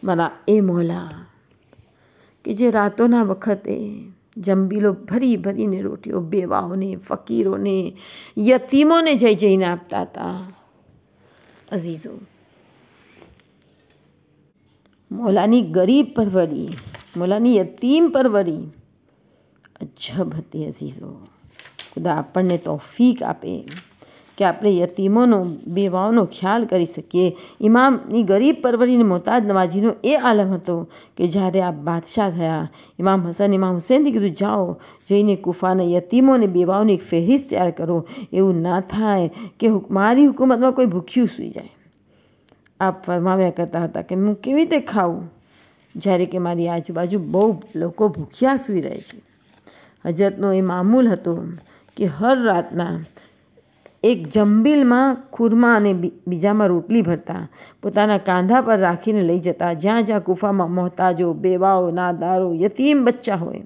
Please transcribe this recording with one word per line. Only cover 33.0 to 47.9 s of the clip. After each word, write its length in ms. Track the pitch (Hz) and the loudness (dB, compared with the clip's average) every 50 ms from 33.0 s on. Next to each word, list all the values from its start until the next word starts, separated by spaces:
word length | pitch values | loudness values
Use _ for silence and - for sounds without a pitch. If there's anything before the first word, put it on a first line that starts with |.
| 170 196 190 190 175 175 | 0 2 2 2 0 -2
હસન, 260 | 170 - 202 202 202 | -2 -2 0 2 2
ઇમામ 200 | 190 190 185 180 | 2 0 0 -2
હુસૈનથી 380 | 175 170 - 254 269 302 285 | -4 0 2 2 2 2 2
કીધું, 200 | 233 220 196 196 | 0 0 -2 -2
"જાઓ, 500 | 160 - 190 208 214 208 185 175 175 - - - - _ _ _ | -2 -2 -4 -2 -2 -2 -2 -4 -6 -10 -14 -20 -20 _ _ _
જઈને 260 | 196 202 208 214 196 | 2 2 4 2 0
કુફાના 480 | 190 196 175 175 180 - 185 185 190 180 | 0 -2 -6 -6 -2 0 0 0 2 0
યતીમો 500 | 175 175 180 175 180 - 240 262 269 262 | 2 0 0 -2 0 2 4 6 6 6
અને 140 | 247 220 196 | 4 4 2
બેવાઓની 460 | 180 175 180 170 190 196 214 220 202 | 2 2 2 2 2 2 4 2 2
એક 160 | 175 - - | 0 0 -2
ફહેરિસ્ત 400 | - 165 170 180 262 285 277 - | -2 0 2 2 2 0 0 -2
તૈયાર 220 | - - 185 180 | -2 0 0 -2
કરો. 360 | 170 - 170 160 175 170 160 - - - 233 - - | -2 -4 -4 -2 -2 -2 -2 -6 -14 -16 -14 -6 0
એવું 280 | 180 190 196 185 165 | 2 2 2 2 0
ના 200 | 165 175 175 185 | 0 0 -2 -2
થાય 480 | 190 190 - 208 220 220 202 190 175 160 - 208 233 190 _ _ | -4 -4 -4 -2 0 0 0 0 0 -2 -4 -10 -18 -18 _ _
કે 80 | - 226 | 0 0
હુ-, 180 | 220 196 185 - | 0 0 -2 -2
મારી 340 | - 190 196 214 240 262 294 | -2 0 2 2 4 6 6
હુકુમતમાં 460 | 277 269 269 247 262 254 226 247 262 | 4 4 2 2 2 2 4 2 0
કોઈ 140 | 254 254 254 | 2 2 0
ભૂખ્યું 420 | 226 175 180 175 - - 247 240 196 | 0 0 -4 -6 -4 -2 0 0 0
સૂઈ 220 | - - - 113 | -2 -6 -12 -12
જાય." 200 | - - - - _ _ _ _ _ _ _ _ _ _ _ _ _ _ _ _ _ _ _ _ _ _ | -12 -14 -16 -18 _ _ _ _ _ _ _ _ _ _ _ _ _ _ _ _ _ _ _ _ _ _
આપ 260 | 190 190 185 190 - | -2 -2 -2 -4 -6
ફરમાવ્યા 440 | - 175 175 170 185 185 190 185 180 | -4 -4 -2 0 0 2 2 2 0
કરતા 340 | 175 - 170 160 - 165 170 | 0 -2 -6 -4 -4 -4 -4
હતા 180 | 160 - 165 | -4 -6 -8
કે, 140 | 170 - 185 | -8 -6 -2
"હું 200 | 190 196 208 208 | 0 0 0 0
કેવી 240 | 202 - 254 269 294 | -2 -4 -2 0 0
રીતે 200 | 330 320 339 294 | 2 2 0 -2
ખાઉં 520 | 285 - - 208 185 175 170 185 175 170 - _ _ _ _ _ _ _ _ _ _ _ _ | -2 -2 -2 -2 0 0 -2 -6 -10 -14 -18 _ _ _ _ _ _ _ _ _ _ _ _
જ્યારે 300 | - - 202 185 175 180 | -6 -2 0 0 0 0
કે 120 | 170 175 185 | -2 -2 -4
મારી 300 | 180 175 175 170 170 170 | -4 -2 -2 -2 -2 -2
આજુબાજુ 520 | 170 170 156 - 170 165 175 175 190 208 | -4 -6 -6 -6 -6 -6 -4 -2 -4 -4
બહુ 420 | 170 147 156 185 208 226 214 160 - - - | -4 -2 0 2 2 2 0 -2 -8 -12 -8
લોકો 340 | 160 165 170 | -6 -6 -6